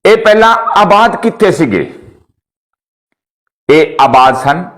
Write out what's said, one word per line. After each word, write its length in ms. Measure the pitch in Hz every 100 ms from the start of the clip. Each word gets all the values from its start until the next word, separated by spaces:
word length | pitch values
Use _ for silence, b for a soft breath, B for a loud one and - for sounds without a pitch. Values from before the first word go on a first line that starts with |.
ਇਹ 120 | 190 220
ਪਹਿਲਾਂ 380 | 214 214 226 233 - -
ਆਬਾਦ 380 | 196 202 233 -
ਕਿੱਥੇ 280 | 226 220 202
ਸੀਗੇ? 300 | 160 139 92 69 - - _ _ _ _ _ _ _ _ _ _ _ _ _ _ _ -
ਇਹ 280 | 156 151 -
ਆਬਾਦ 360 | - 131 127 120
ਸਨ 280 | 139 160 180